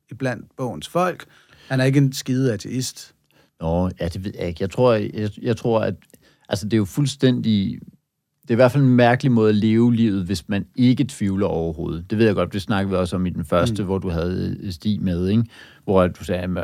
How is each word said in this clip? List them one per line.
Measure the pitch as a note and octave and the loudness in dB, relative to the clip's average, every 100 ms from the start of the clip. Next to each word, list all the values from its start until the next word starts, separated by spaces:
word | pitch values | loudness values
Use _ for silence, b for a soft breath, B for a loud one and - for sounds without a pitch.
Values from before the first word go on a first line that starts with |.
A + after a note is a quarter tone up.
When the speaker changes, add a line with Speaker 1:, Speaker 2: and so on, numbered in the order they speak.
| _ | _
Speaker 1:
iblandt | G#2+ C3 A#2 - - | -8 -6 -6 -12 -10
bogens | B2 D2+ - | -8 -8 -6
folk. | E3 F3+ D#3 - b b b b | -2 -2 -4 -14 b b b b
Han | C3 | 0
er | |
ikke | C3 C#3 | 2 4
en | C3+ | 2
skide | - - B2+ C3 | 0 -4 0 0
ateist." | G2+ - B2 A#2+ - - _ _ b b - | -2 -6 -6 -6 -10 -20 _ _ b b -8
Speaker 2:
Nå, | E2 F2 F#2 F#2 | -2 0 -2 -4
ja, | G2 | -6
det | F#2+ | -6
ved | G2 - | -10 -8
jeg | F2 | -8
ikke. | E2 | -6
Jeg | F#2+ | -6
tror, | - B2 | 2 2
jeg, | A2 G2+ A2 G#2+ - | 2 0 -4 -6 -4
jeg | B2 A2 | -4 -2
tror, | A#2+ A2+ | 0 0
at, | G#2 F#2 _ _ b b - | 0 -6 _ _ b b -8
altså, | - | -6
det | G#2 | -2
er | A2+ | 0
jo | |
fuldstændig, | G2+ - C#3 - C3 B2 A2+ G2+ F#2 - - - _ _ _ _ | 0 -2 -2 2 0 2 0 0 0 -6 -14 -20 _ _ _ _
det | - | -2
er | |
i | |
hvert | A#2 C#3+ | 4 4
fald | C#3+ | 6
en | C3 B2 | 4 6
mærkelig | A#2+ B2 C#3 | 6 4 2
måde | A#2 G#2+ | 4 4
at | |
leve | G#2 A2 A2+ A#2+ | 4 4 4 4
livet, | A2+ A2+ G2 F2+ | 4 2 0 -2
hvis | F#2+ - | -4 -4
man | G2+ - - | -4 -4 2
ikke | B2 B2+ B2 | 4 4 -2
tvivler | - G2+ F#2+ G2 | -4 -2 0 -2
overhovedet. | D#2+ E2 D#2+ D#2+ E2 F#2 | -2 -4 -4 -6 -8 -4
Det | G#2+ | 2
ved | A2+ | 2
jeg | |
godt, | F#2 F2 | 2 -2
det | G#2 | -4
snakkede | - G2+ G2 | -2 -2 0
vi | F2+ | -2
også | F2+ F#2 | -2 -2
om | F2+ | -4
i | |
den | F2 | -4
første, | E2+ F2 A#2 G#2+ | -2 0 2 -2
Speaker 1:
Mm. | F2+ | -2
Speaker 2:
hvor | F#2+ | -4
du | F2+ | -2
havde, | E2 F2+ F#2 F#2 F#2 | -2 -2 -2 -4 -6
øh, | G2 | -10
Stig | F2 G#2+ G2+ | -6 -4 -2
med, | F#2+ F2 F#2 | -2 0 2
ikke? | A2 A#2 B B B | 0 0 B B B
Hvor | - F#2+ | 0 2
at | F2+ - | 2 0
du | |
sagde, | - F2+ F#2 F#2 | -6 -4 -4 -6